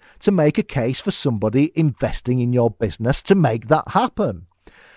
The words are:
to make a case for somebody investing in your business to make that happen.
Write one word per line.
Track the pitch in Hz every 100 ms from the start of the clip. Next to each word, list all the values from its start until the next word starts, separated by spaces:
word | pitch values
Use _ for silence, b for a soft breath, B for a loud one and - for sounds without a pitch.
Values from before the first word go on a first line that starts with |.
| b b
to | -
make | 190 151 185
a |
case | - 139 120 131
for | -
somebody | - 143 110 107 123 147
investing | - 156 117 - - - 127
in | 123
your | 123 117
business | - 107 - 113 139
to | -
make | 196 143 113 110
that | 151 -
happen. | 196 240 - 147 87 87 _ b b b